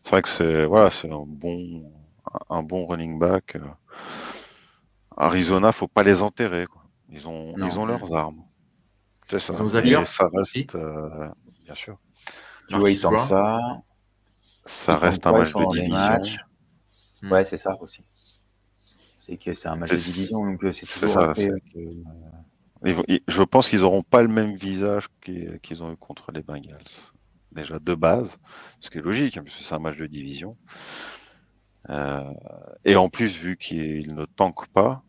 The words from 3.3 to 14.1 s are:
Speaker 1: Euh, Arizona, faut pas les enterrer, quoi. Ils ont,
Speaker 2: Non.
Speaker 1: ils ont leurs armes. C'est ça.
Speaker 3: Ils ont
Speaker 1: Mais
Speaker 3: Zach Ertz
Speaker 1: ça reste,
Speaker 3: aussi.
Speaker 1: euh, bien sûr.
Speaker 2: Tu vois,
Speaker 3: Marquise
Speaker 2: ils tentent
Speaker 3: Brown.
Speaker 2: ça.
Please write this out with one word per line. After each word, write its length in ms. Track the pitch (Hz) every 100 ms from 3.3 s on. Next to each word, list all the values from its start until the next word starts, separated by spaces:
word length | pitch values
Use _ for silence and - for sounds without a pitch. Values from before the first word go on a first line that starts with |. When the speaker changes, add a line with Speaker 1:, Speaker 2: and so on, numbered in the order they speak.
| 92 - -
Speaker 1:
Euh, 60 | 71 73 _ - - - - - - - _ _ _ _ _ -
Arizona, 540 | 80 90 85 95 107
faut 160 | - 92
pas 140 | -
les 180 | 101 92
enterrer, 440 | 104 - 113 87 90
quoi. 180 | _ _ _ _
Ils 180 | 76 78
ont, 300 | 82 80 92
Speaker 2:
Non. 160 | 92 90
Speaker 1:
ils 0 |
ont 80 | 110
leurs 280 | 120 87
armes. 320 | 80 78 78 - _ _ _ _ _ _ _ -
C'est 100 | 98
ça. 140 | -
Speaker 3:
Ils 80 | 90
ont 60 | 107
Speaker 1:
Mais 0 |
Speaker 3:
Zach 240 | 113 120
Ertz 180 | 147 - -
Speaker 1:
ça 140 | 92
reste, 300 | 90 95 127
Speaker 3:
aussi. 80 | 135 87
Speaker 1:
euh, 540 | 80 78 78 78 78 - _ _
bien 120 | - 73
sûr. 240 | - 98 _ _ - - - - _
Speaker 2:
Tu 100 | 101
vois, 140 | 101
Speaker 3:
Marquise 0 |
Speaker 2:
ils 100 | 98
tentent 180 | - 107
Speaker 3:
Brown. 0 |
Speaker 2:
ça. 400 | 135 98 104 113 120 - _ _ _